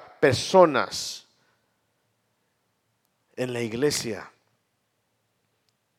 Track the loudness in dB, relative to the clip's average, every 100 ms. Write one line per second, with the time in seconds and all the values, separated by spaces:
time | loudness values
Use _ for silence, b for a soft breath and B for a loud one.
0 | 2 0 2 2 2 6 6 4 -4 -6
1 | -10 -12 -20 _ _ _ _ _ _ _
2 | _ _ _ _ _ _ _ _ _ _
3 | _ _ _ -10 -8 -6 -6 -2 -2 -2
4 | -6 -10 -12 _ _ _ _ _ _ _
5 | _ _ _ _ _ _ _ _ _